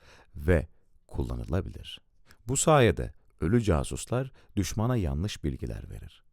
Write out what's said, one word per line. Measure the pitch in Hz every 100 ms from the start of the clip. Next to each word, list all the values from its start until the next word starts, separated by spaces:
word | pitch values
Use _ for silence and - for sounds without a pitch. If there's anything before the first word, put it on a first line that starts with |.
| - - _ -
ve | 73 85 - _ _ _ _
kullanılabilir. | - 60 60 58 85 101 - - - _ _ - - 110
Bu | 131
sayede | - 151 113 80 60 - _ _
ölü | 80 120
casuslar | 104 78 64 67 - 120 135 - - 104
düşmana | 95 - 113 123
yanlış | 85 69 101 -
bilgiler | 76 64 58 52 50
verir. | 50 - - _